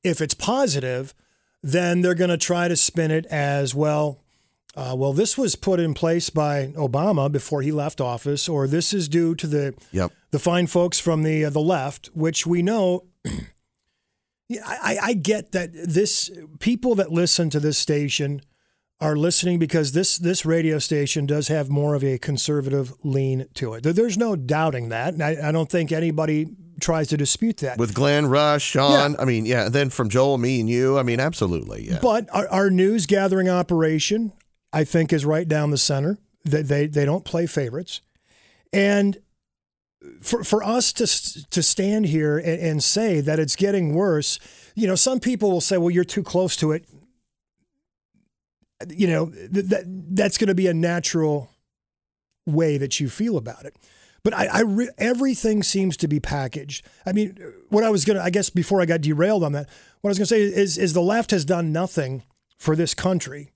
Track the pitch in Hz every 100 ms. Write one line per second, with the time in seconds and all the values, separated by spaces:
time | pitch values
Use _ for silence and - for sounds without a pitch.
0 | 185 160 156 - - 254 269 143 127 127
1 | 135 - _ _ _ _ 143 160 175 175
2 | 180 170 180 170 - 175 175 165 - -
3 | 160 156 160 151 143 143 139 135 151 151
4 | 151 135 _ _ _ _ _ - 131 127
5 | 139 139 220 - 240 - - 185 165 143
6 | 165 170 - 156 147 143 135 151 139 131
7 | 180 170 139 143 - 147 139 151 147 -
8 | 127 120 143 143 - 151 135 156 165 202
9 | 156 165 165 160 160 147 139 - _ 92
10 | 87 _ _ 143 175 175 175 175 175 -
11 | - 160 156 156 151 143 156 175 131 -
12 | - 160 156 160 165 175 175 226 185 180
13 | - _ - - - _ _ _ _ _
14 | _ _ _ _ _ 233 214 233 - 202
15 | 202 226 160 214 - 185 170 165 170 160
16 | 208 - - 175 156 151 - 240 254 214
17 | 180 165 170 - 165 147 147 143 - 147
18 | 143 - 143 143 - _ _ _ _ _
19 | 156 151 165 - 180 175 160 165 147 143
20 | 185 - 170 185 156 165 160 156 - 151
21 | 143 160 143 147 143 151 139 143 147 147
22 | 135 131 - 135 - 147 135 139 127 135
23 | 151 135 135 131 127 - 123 113 139 170
24 | 233 185 233 190 127 151 160 131 117 113
25 | 139 165 151 156 151 160 156 180 156 160
26 | 165 156 156 151 160 - - - - 160
27 | 151 151 143 - 226 - 139 123 117 98
28 | 143 147 147 139 151 147 - 139 139 139
29 | 143 147 131 117 110 123 104 131 139 -
30 | 113 117 139 135 120 131 110 120 131 139
31 | 123 117 143 170 98 85 50 53 53 -
32 | 247 220 226 196 208 190 196 185 185 226
33 | 156 196 196 190 185 180 175 170 160 160
34 | - 214 226 - _ _ _ 156 156 170
35 | 160 160 143 156 170 151 147 143 - 139
36 | 147 208 _ _ 156 156 147 143 151 147
37 | 143 165 - 165 170 - 131 131 180 -
38 | _ _ _ _ _ _ _ 196 196 202
39 | 202 196 _ _ _ _ _ _ _ _
40 | 69 58 107 233 170 214 202 240 - -
41 | 233 - - - 139 - 156 - 196 214
42 | 202 156 151 147 170 160 165 151 - 202
43 | 226 165 139 156 147 - 196 196 165 156
44 | 202 156 143 - - - - - 214 185
45 | - 254 233 233 202 175 - 190 170 175
46 | 175 - 175 175 185 - 156 156 - -
47 | _ _ _ _ _ _ _ _ _ _
48 | _ _ _ _ _ _ _ _ 180 160
49 | 190 160 160 - 110 196 185 196 180 190
50 | 165 190 202 - 208 185 185 165 170 175
51 | - 170 156 147 127 _ _ _ _ _
52 | _ _ _ _ - 151 165 143 135 -
53 | 143 - 226 185 113 117 - _ _ _
54 | _ _ 208 226 - - 226 202 240 -
55 | 214 247 269 240 226 214 185 196 190 156
56 | 160 147 - 147 131 156 139 139 - _
57 | - 196 208 - - - - 208 226 208
58 | 143 196 175 185 190 180 165 196 170 170
59 | 147 151 180 214 156 143 143 - - _
60 | 202 196 208 226 202 190 196 160 190 160
61 | 175 220 220 196 143 175 165 151 180 -
62 | 135 131 - _ _ _ - 156 165 -
63 | 185 180 - 143 143